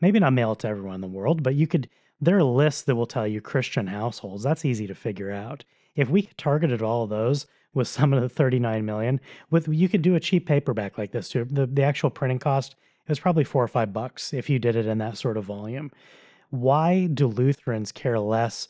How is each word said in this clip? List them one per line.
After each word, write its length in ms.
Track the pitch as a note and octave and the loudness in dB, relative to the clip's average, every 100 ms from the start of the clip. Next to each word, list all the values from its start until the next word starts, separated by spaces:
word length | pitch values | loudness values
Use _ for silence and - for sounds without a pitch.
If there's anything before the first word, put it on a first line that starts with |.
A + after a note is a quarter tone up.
Maybe 180 | F3+ G#3 | 2 4
not 140 | D3+ | 4
mail 200 | B2+ A2+ | 4 2
it 60 | G#2+ | 0
to 80 | A2 | -4
everyone 280 | G#2 G2 F#2+ | -4 -6 -8
in 40 | |
the 60 | F#2+ | -8
world, 380 | F#2+ A2 E3 | -2 0 0
but 100 | C3 | 0
you 140 | C#3+ D#3 | 2 2
could, 200 | D#3 B2 _ _ _ | 0 -2 _ _ _
there 180 | D3 G3 | 2 4
are 40 | |
lists 400 | C#3 B2 D3+ - | 4 4 2 2
that 140 | - A#2 | 0 0
will 100 | A#2 | -2
tell 200 | B2 G#2+ | -2 -2
you 140 | G#2+ | -4
Christian 460 | - C#3 - - F#2+ | -2 -2 -2 -2 -4
households. 560 | G#2 A#2 - G2 G2+ | -4 -6 -6 -10 -4
That's 220 | B2+ D#3+ | -2 0
easy 240 | C#3+ A2+ G2+ | -2 -2 -4
to 60 | - | -6
figure 340 | A#2 G2 G2 | -6 -6 -6
out. 340 | G2+ A2 D3 - _ _ | -8 -10 -12 -16 _ _
If 140 | D3+ C3 | -2 2
we 140 | F#3+ G3+ - | 2 0 -4
targeted 460 | D3 D3+ D#3 A#2 | 0 2 2 0
all 220 | A2 A#2+ | 0 -2
of 60 | G#2+ | -2
those 360 | G#2+ A#2 C#3+ - _ _ | 0 0 0 -4 _ _
with 140 | C#3 A#2+ | -4 -2
some 260 | - C#3+ | 2 2
of 80 | C3+ | 2
the 80 | B2 | 0
thirty-nine 560 | - C3 B2 A#2 A2 | 2 2 2 0 0
million, 360 | G#2+ G#2+ A#2 C3+ - - - | -2 -2 0 -2 -4 -20 -2
with, 180 | E3 D#3+ | 0 0
you 200 | D#3 F3+ | 2 2
could 140 | F#3+ | 2
do 140 | E3+ E3+ | 2 2
a 40 | |
cheap 240 | - F3+ | 2 0
paperback 540 | - C#3+ C3+ G#2+ G2+ - | 2 0 0 -2 -4 -6
like 140 | G#2 | -6
this 160 | A#2 - | -6 -4
too. 160 | B2+ | -4
The, 220 | B2 C#3 B2+ | -2 -2 0
the 180 | C#3 | 2
actual 260 | C#3 C#3+ C#3 | 0 0 -2
printing 300 | - C3 B2+ | -2 -2 -2
cost 340 | D3 C3+ - - _ _ - | 0 -2 -2 -12 _ _ -6
is 120 | D3 | -2
probably 240 | F3+ D#3+ | 2 2
four 180 | C3+ C#3+ | 2 0
or 60 | A#2 | 0
five 240 | B2+ G#2+ | 0 -2
bucks 400 | G#2 B2+ - - | -4 -8 -10 -8
if 180 | C3+ - | -6 -2
you 80 | C3 | 0
did 160 | A#2 | 2
it 120 | A2+ A2 | 0 0
in 120 | A2 | -2
that 200 | A2 G#2+ | -4 -4
sort 180 | B2+ A2 | -4 -4
of 80 | |
volume. 480 | G2 G2+ A2 C3 D3 - - - - _ _ | -6 -8 -10 -10 -12 -16 -20 -20 -20 _ _
Why 560 | C3 B2+ C#3+ E3 F#3 F3+ | -2 2 4 4 2 2
do 220 | C#3 C3 | 2 0
Lutherans 640 | G#2+ C3+ C#3 - A2 G#2 | 2 2 0 -2 -4 -4
care 260 | - C3 A2+ | -4 -2 0
less 500 | G#2 A2+ A#2 - | 0 0 0 -4